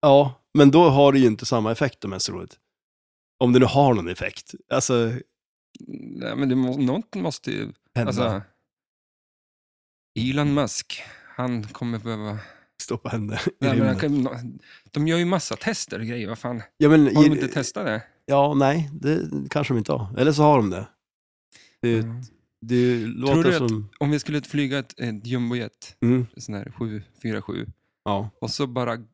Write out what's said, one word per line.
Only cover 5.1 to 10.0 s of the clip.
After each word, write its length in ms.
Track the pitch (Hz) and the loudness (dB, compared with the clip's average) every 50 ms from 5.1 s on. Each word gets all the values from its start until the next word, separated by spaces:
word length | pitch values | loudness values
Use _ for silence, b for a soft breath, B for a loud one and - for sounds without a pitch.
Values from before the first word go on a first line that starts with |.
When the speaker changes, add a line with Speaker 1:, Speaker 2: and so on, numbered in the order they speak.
| 117 123 - _ _ _ _ _ _ _ _ _ _ - - - | -4 -8 -12 _ _ _ _ _ _ _ _ _ _ -20 -18 -16
Speaker 2:
Nej, 480 | - - - - - 123 123 113 110 | -16 -16 -14 -14 -14 -10 -10 -8 -6
men 120 | 123 143 135 | -4 -2 0
det 60 | 127 | 0
må-, 220 | 131 127 127 127 143 | 0 0 -2 -2 -2
något 360 | 135 127 131 196 226 _ - | -2 -2 -2 -4 -6 _ -10
måste 360 | 202 180 165 139 - _ - | -6 -6 -6 -6 -8 _ -8
ju 220 | 104 101 107 - - _ _ _ _ | -8 -8 -8 -10 -14 _ _ _ _
Speaker 1:
Hända. 140 | 120 120 131 | -4 -4 -2
Speaker 2:
alltså, 340 | 190 208 - 117 104 98 101 _ _ _ _ _ _ _ _ _ _ _ _ _ _ _ _ _ _ _ _ _ _ _ _ _ _ _ _ _ _ _ | -2 -2 -2 -2 -2 -6 -8 _ _ _ _ _ _ _ _ _ _ _ _ _ _ _ _ _ _ _ _ _ _ _ _ _ _ _ _ _ _ _